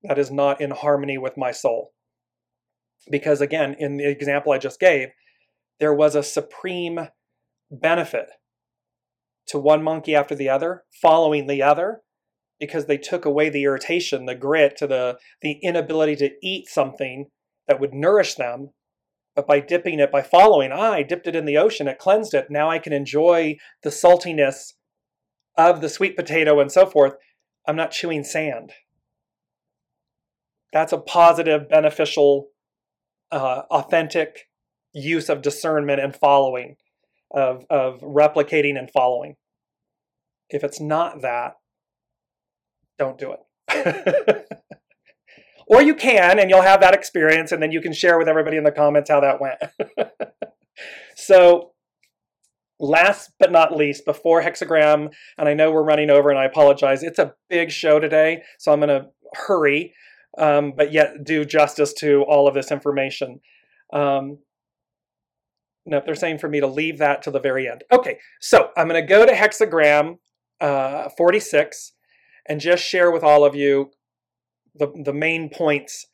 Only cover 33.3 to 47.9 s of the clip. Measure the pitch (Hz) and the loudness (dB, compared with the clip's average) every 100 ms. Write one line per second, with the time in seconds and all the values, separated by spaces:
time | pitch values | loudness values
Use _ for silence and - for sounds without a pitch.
33.3 | 151 131 127 - 156 - 170 156 170 156 | -6 -4 -6 -4 -6 0 -2 -2 -6 -6
34.3 | - _ _ _ _ _ 147 139 165 156 | -12 _ _ _ _ _ -14 -6 -6 -4
35.3 | 143 139 143 165 151 143 139 139 135 147 | -4 -4 -6 -4 -4 -2 -4 -4 0 2
36.3 | 139 135 127 127 _ _ _ _ _ _ | 4 2 -4 -12 _ _ _ _ _ _
37.3 | 139 131 127 _ 147 131 127 147 143 151 | -2 -2 -4 _ -2 -2 -8 -4 2 2
38.3 | 151 147 156 143 139 127 139 127 123 147 | 2 0 0 -2 -4 -4 0 0 -2 -8
39.3 | 139 _ _ _ _ _ _ _ _ _ | -20 _ _ _ _ _ _ _ _ _
40.3 | _ _ - 143 - 151 156 170 147 127 | _ _ -8 -8 -8 -4 -4 -4 -6 -8
41.3 | 120 123 - _ _ _ _ _ _ _ | -6 -8 -14 _ _ _ _ _ _ _
42.3 | _ _ _ _ _ _ - 135 131 139 | _ _ _ _ _ _ -8 -8 -8 -14
43.3 | - _ _ - - 175 - - - 427 | -14 _ _ -8 -4 -4 -4 -2 0 0
44.3 | - - - _ - _ _ _ _ _ | -2 -6 -20 _ -20 _ _ _ _ _
45.3 | _ _ _ _ 233 294 311 262 220 175 | _ _ _ _ 6 6 2 2 4 4
46.3 | 202 190 190 190 196 185 196 - 175 156 | 4 6 6 8 6 6 4 0 0 2
47.3 | 160 156 160 156 160 165 | 2 0 -4 -2 -4 -6